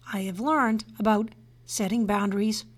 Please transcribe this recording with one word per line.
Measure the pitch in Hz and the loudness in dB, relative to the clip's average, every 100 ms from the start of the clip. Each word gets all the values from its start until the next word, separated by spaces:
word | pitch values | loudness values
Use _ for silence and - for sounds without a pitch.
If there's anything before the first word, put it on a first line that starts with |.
| - | -10
I | 202 | -6
have | 190 180 | -6 -4
learned | 269 311 240 220 - - | 0 2 2 0 -2 -2
about | 214 214 220 - - - - | 2 2 0 -6 -20 -20 -8
setting | - 190 233 208 | -4 -2 0 0
boundaries | 208 202 196 214 214 - | 0 0 0 0 -2 -6